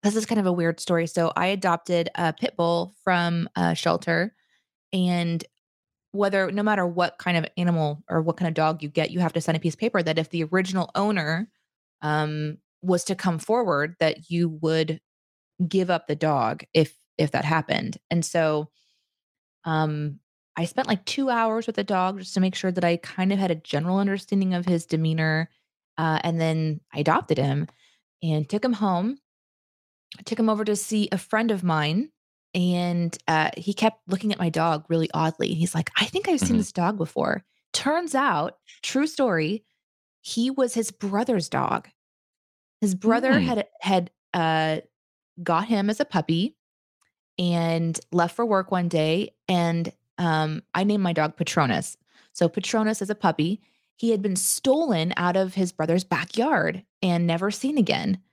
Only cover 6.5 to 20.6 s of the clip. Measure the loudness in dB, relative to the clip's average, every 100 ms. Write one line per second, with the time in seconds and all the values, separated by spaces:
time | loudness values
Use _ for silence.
6.5 | 0 0 2 0 0 -2 -2 -2 0 -2
7.5 | -2 0 2 0 -4 -4 -2 0 0 -2
8.5 | 0 0 0 -4 -2 -2 0 -2 -2 -2
9.5 | 0 0 -2 -2 0 0 -2 -2 -4 -2
10.5 | 0 0 -2 -2 -2 0 0 -2 -4 -6
11.5 | _ _ _ _ _ -2 0 0 -2 -6
12.5 | -8 _ _ 0 0 0 -4 -2 -2 0
13.5 | 0 2 0 -2 0 0 0 -4 0 0
14.5 | 0 0 0 0 -4 _ _ _ _ _
15.5 | _ 0 2 2 0 0 -2 0 2 0
16.5 | -2 0 2 2 -2 _ -2 0 0 0
17.5 | -2 0 -2 -2 -10 _ -2 0 0 2
18.5 | 0 -4 _ _ _ _ _ _ _ _
19.5 | _ -2 0 0 0 -4 -8 _ _ _
20.5 | -6